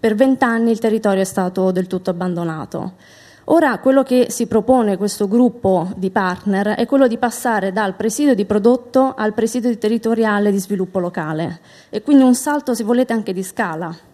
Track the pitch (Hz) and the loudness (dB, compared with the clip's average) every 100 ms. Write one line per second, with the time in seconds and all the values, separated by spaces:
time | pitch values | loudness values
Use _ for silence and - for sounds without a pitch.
0 | 226 214 269 262 247 233 233 220 226 214 | 0 2 2 4 0 2 0 0 0 0
1 | 214 196 185 - 180 180 185 185 185 185 | 0 0 0 -2 -4 0 0 0 -4 -6
2 | 180 175 185 175 170 156 - - - 185 | -6 -4 -4 -4 -6 -6 -10 -8 -10 -12
3 | - - - - - 320 311 220 269 269 | -20 -20 -20 -20 0 2 4 2 2 2
4 | 262 254 247 - 226 226 220 254 220 185 | 4 2 2 -2 -2 0 2 2 2 0
5 | 202 - 202 233 247 240 190 185 175 190 | -4 -2 0 2 2 2 0 0 0 -4
6 | 190 190 190 180 - 196 202 208 233 277 | -4 -2 -2 -4 -2 0 0 -2 0 2
7 | 262 233 240 - 247 220 190 190 202 190 | 2 2 -4 -2 -2 -2 -2 -2 -4 -2
8 | 226 220 294 220 196 208 208 247 247 262 | -4 0 2 2 2 2 2 2 0 0
9 | 254 - 214 214 226 247 240 226 214 226 | 0 0 -4 -2 -2 -2 -2 -2 -2 -2
10 | 220 226 220 208 208 196 185 202 185 185 | 0 0 2 2 2 0 -2 -4 -2 -2
11 | 175 175 156 160 165 170 _ - _ 214 | -4 -6 -6 -4 -4 -8 _ -20 _ -10
12 | - 285 254 247 - 294 285 226 214 240 | 2 4 6 2 0 -4 -2 -4 0 0
13 | 254 233 208 185 185 - 208 160 170 165 | 0 -2 -4 -6 -8 -6 -6 -4 -8 -10
14 | _ | _